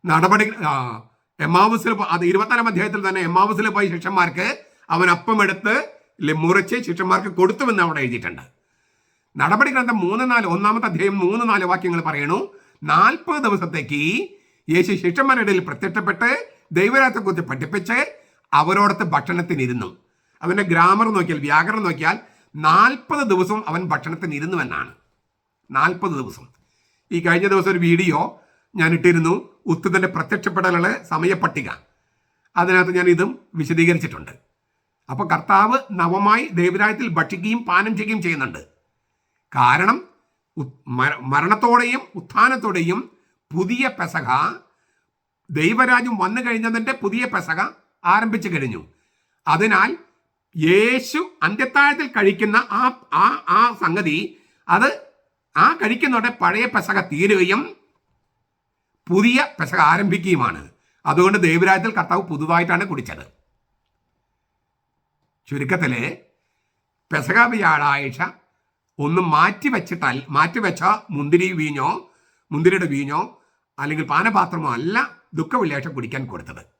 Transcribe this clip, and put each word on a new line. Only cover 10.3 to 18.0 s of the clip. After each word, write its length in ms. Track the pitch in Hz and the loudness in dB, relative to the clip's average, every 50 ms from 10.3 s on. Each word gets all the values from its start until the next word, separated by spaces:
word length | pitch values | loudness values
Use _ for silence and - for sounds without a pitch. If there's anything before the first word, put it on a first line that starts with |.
| 247 | 2
നാല്, 140 | 240 214 180 170 | 0 2 0 -2
ഒന്നാമത്തെ 320 | 190 202 208 220 233 220 220 | 0 2 0 0 0 -2 -2
അധ്യായം 260 | 170 160 185 202 196 196 180 | -2 0 0 0 0 2 0
മൂന്ന് 200 | 180 202 233 240 226 | 0 0 0 0 0
നാല് 140 | 214 202 185 175 | 0 0 2 0
വാക്യങ്ങൾ 300 | 180 180 185 180 170 170 160 160 | -2 0 0 -2 -2 -2 -2 -4
പറയണു, 300 | 151 143 143 147 175 220 392 - - - _ _ _ _ - 151 | -4 -4 -2 -2 -2 -2 -2 -6 -12 -20 _ _ _ _ -4 0
നാൽപത് 500 | 151 165 196 226 294 - - - 302 302 269 | 2 4 4 4 2 0 -6 -6 -4 -2 0
ദിവസത്തേക്ക് 560 | 226 202 185 175 165 - 156 139 110 147 143 147 165 196 254 392 370 - _ _ _ _ _ _ - | 0 0 0 -2 -4 -6 -8 -6 -4 -4 -2 0 0 0 -2 -4 -6 -12 _ _ _ _ _ _ 0
യേശു 220 | 165 180 180 180 202 180 - | 2 2 4 2 0 0 0
ശിഷ്യന്മാരുടെ 400 | 175 170 277 269 262 262 240 220 | -2 0 0 2 2 2 2 2
ഇടയിൽ 180 | 202 196 185 185 180 | 2 0 0 0 -4
പ്രത്യക്ഷപ്പെട്ട് 600 | 143 - - 190 170 220 190 190 196 196 233 233 269 277 233 - - _ _ _ 160 170 | -8 -6 -6 -4 -4 -4 -2 -2 -2 0 0 -2 -2 -2 -6 -12 -20 _ _ _ -2 0
ദൈവരാജ്യത്തെക്കുറിച്ച് 680 | 190 208 254 269 269 262 254 233 202 190 185 170 170 - | 2 4 4 4 4 4 2 -2 -4 -2 -2 -4 -4 -6
പഠിപ്പിച്ച് 500 | 135 131 143 151 170 202 - - 233 247 | -6 -8 -8 -6 -6 -6 -4 -2 -2 -2